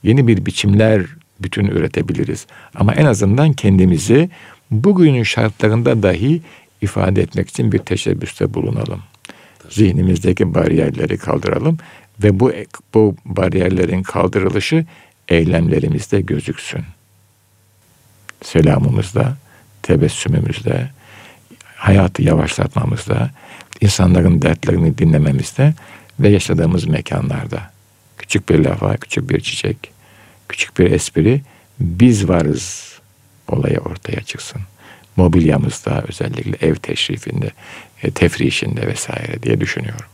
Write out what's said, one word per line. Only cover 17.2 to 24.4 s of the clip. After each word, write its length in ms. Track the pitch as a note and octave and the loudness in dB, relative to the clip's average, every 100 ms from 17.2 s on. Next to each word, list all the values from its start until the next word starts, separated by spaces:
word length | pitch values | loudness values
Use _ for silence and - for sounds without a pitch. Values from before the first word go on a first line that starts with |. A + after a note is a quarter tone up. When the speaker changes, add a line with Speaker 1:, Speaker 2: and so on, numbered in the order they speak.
| _ _ _ _ _ _ _ _ _ _ - _ | _ _ _ _ _ _ _ _ _ _ -20 _
Speaker 1:
Selamımızda, 920 | - - C#3 - C#3 G2+ G#2 - - C#3 _ _ _ _ | -2 2 4 2 0 -2 -2 -2 -2 -4 _ _ _ _
tebessümümüzde, 1080 | - - D#2 - - - - - - - - - - - - - _ - - - | -2 2 2 -2 -2 -2 -2 -4 -4 -4 -4 -12 -20 -20 -20 -20 _ -20 -20 -4
hayatı 460 | G#2+ G2 F2+ - | 2 4 4 0
yavaşlatmamızda, 1080 | - D#2+ D2+ - - - - - - A2+ A#2 - - - - - | 0 2 0 -2 -4 -2 -2 -4 -2 -2 -2 -6 -20 -20 -20 0
insanların 640 | G#2 - F2+ F2+ F2 E2+ | 0 4 4 4 4 4